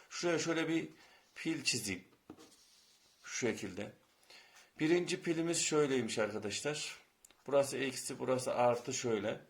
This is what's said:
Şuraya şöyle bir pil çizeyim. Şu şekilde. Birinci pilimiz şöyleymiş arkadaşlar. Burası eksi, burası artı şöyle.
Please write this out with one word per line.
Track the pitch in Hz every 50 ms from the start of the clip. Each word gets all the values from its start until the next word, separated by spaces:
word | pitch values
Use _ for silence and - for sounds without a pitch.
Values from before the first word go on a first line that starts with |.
| - -
Şuraya | - - - 170 165 151
şöyle | - 165 160 160 160 156
bir | 165 165 156 - - - - - - - _ _ _
pil | - - 160 160 147 123
çizeyim. | - - 117 - 98 95 - - - - _ _ - - - - - - - - - - - - _ _ _ _ _ _ _ -
Şu | - - - 123
şekilde. | 113 104 - 110 95 90 95 104 110 - - _ _ _ _ _ _ - - - - - - - - _ -
Birinci | 156 156 170 180 175 151 175 - -
pilimiz | 170 165 160 165 170 165 165 -
şöyleymiş | - 156 151 147 135 135 127 113 107 - 120
arkadaşlar. | 107 104 107 104 101 104 98 - - 147 151 151 - - - - - _ _ _ - - - _ _ -
Burası | 139 139 139 131 139
eksi, | 123 139 135 127 - - - 135 123
burası | 127 123 131 127 127 - -
artı | 120 123 123 120 117 - - 123
şöyle. | - - 120 113 104 98 110 131 - - -